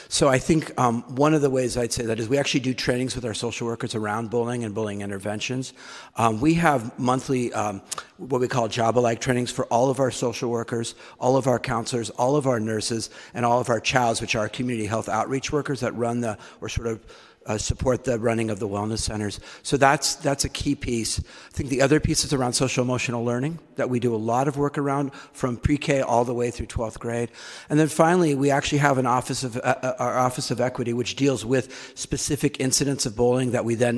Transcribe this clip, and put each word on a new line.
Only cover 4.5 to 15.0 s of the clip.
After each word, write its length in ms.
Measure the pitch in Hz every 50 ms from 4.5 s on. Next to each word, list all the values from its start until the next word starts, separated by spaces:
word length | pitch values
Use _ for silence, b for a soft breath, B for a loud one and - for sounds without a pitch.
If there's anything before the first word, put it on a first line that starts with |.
| 123 123 117
and 100 | 110 101
bullying 280 | 107 110 104 101 101
interventions. 720 | 101 101 101 98 95 107 104 107 - - 127 127 135 - - B B B B B B B B
Um, 260 | - 113 113 110 107
we 140 | 127 156 165
have 420 | 170 170 160 147 131 110 120 - -
monthly, 560 | 131 123 127 131 127 - 139 127 123 113 -
um, 300 | 113 107 104 101 98 - B B B B B B -
what 240 | 185 127 135 123
we 60 | 127 113
call 200 | - 131 117 110
job-alike 540 | 107 120 113 113 110 123 123 117 117 110
trainings 300 | - 135 127 123 123 117
for 140 | - - -
all 260 | - 120 117 127 139
of 80 | 131 135
our 100 | 135 131
social 400 | 110 - - 123 110 - - 120
workers, 460 | 120 117 117 - - 117 117 - - B B B B B
all 180 | 127 123 131 135
of 80 | -
our 140 | 135 123 113
counselors, 500 | - - 127 113 113 - - 120 113 104
all 260 | - - 123 127 143
of 120 | 151 127 135
our 120 | 123 113
nurses, 520 | 110 113 110 107 104 - 117 113 107 - B B B B B
and 100 | 117 120
all 140 | 120 120 123
of 100 | 120 -
our 100 | 117 110
chows, 420 | - - - 127 123 117 113 -
which 120 | 120 104 -
are 60 | 117
our 100 | 107 107
community 380 | - - 123 123 123 113 107 101
health 200 | 113 113